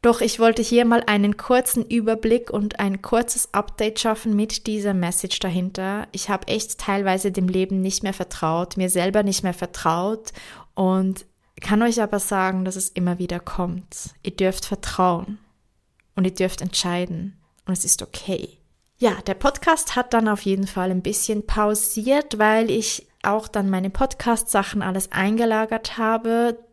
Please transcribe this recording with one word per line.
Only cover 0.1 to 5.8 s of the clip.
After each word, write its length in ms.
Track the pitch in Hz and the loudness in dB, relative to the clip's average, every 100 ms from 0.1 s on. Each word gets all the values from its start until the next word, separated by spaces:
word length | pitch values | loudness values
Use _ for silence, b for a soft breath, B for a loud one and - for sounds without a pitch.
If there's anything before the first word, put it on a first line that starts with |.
| 233 | 4
ich 200 | 240 - | 0 4
wollte 220 | 226 226 | 4 4
hier 220 | 226 240 | 4 4
mal 200 | 240 233 - | 6 4 4
einen 300 | 208 202 208 | 2 2 0
kurzen 500 | - 247 247 240 - | 2 2 4 0 0
Überblick 640 | 233 220 226 220 240 233 | 0 0 0 2 2 2
und 300 | 208 208 - | -4 -4 -2
ein 220 | 202 190 | -2 -2
kurzes 520 | - 233 233 - - | 0 0 0 -2 -2
Update 460 | 202 208 - 214 220 | -2 -4 -4 -4 0
schaffen 340 | 226 220 226 | -2 -2 0
mit 320 | 202 214 - - | 0 0 -4 -4
dieser 280 | 214 202 | -2 0
Message 440 | 190 175 175 185 - | 0 0 -2 -2 -4
dahinter. 720 | 190 175 180 190 | -2 -2 -2 -4